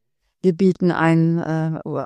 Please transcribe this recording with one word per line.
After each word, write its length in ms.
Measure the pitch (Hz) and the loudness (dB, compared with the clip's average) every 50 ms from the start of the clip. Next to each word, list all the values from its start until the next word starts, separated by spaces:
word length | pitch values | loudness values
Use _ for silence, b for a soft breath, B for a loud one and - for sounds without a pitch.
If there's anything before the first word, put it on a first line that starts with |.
| _ _ _ _ _ _ _ _ | _ _ _ _ _ _ _ _
Wir 120 | - 185 180 | -2 -2 0
bieten 380 | 165 196 185 175 - 180 180 | 2 2 2 2 2 0 0
ein, 460 | 165 - 160 165 165 165 165 165 165 170 | 0 2 2 2 2 4 2 2 0 -2
äh, 420 | - - 160 160 160 160 160 - - - 147 139 135 | -2 -4 -4 -4 -4 -4 -6 -8 -8 -8 -8 -8 -8